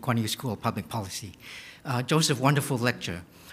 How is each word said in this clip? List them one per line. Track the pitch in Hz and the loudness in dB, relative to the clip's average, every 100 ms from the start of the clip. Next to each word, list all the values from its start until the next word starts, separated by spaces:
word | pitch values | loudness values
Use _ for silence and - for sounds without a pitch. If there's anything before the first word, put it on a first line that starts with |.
Kuan | - 117 | 0 0
Yew | 107 | 0
School | - 131 | -2 -4
of | 101 | -2
Public | 117 104 90 | -2 -2 -4
Policy. | 117 98 - 101 - - - - - - | -6 -6 -8 -10 -14 -16 -16 -16 -14 -4
Uh, | 123 123 | -2 4
Joseph, | 156 160 127 | 4 4 4
wonderful | 131 147 139 127 | 4 4 2 2
lecture. | 123 - - 85 87 - - | 2 0 -4 -6 -8 -20 -20